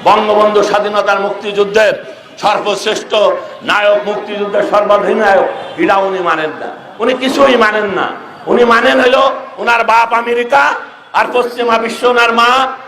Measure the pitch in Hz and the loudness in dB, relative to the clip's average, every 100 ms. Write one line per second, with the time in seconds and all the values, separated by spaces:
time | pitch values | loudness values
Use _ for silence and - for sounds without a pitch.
0 | 160 214 214 214 208 208 208 208 208 208 | 4 2 2 2 4 2 2 0 0 -2
1 | 196 202 202 202 214 196 202 214 214 147 | 0 0 -2 -6 -6 -2 0 2 2 0
2 | - - - - 196 208 202 196 214 208 | -8 -18 -20 -4 -2 -2 -2 -4 -4 -6
3 | - 220 190 - - - 127 190 208 208 | -2 0 2 0 -6 -12 -2 0 2 2
4 | 202 208 208 202 202 202 202 - 202 202 | 0 -6 -6 -6 -4 -2 0 0 2 0
5 | - 220 214 190 165 - - - 175 196 | 0 0 2 2 2 -4 -12 -4 0 2
6 | 196 185 175 160 156 123 110 - - - | 0 -2 -2 -2 -4 -8 -12 -14 -18 -6
7 | 233 254 262 277 277 240 214 214 208 180 | -2 -2 -2 2 2 4 2 0 -2 -4
8 | 123 - - - - 240 233 226 254 262 | -4 -6 -16 -16 -2 2 4 4 4 2
9 | 254 262 269 254 - - 214 233 220 226 | 2 2 2 -2 -10 -8 -2 0 2 2
10 | 226 233 233 240 240 277 285 480 - - | 2 0 0 -2 0 2 2 -2 -10 -20
11 | - 180 226 247 240 240 240 226 226 226 | -6 -2 0 0 -2 -2 0 0 -2 -2
12 | 247 247 233 233 233 254 262 - | 0 2 2 2 2 2 0 -6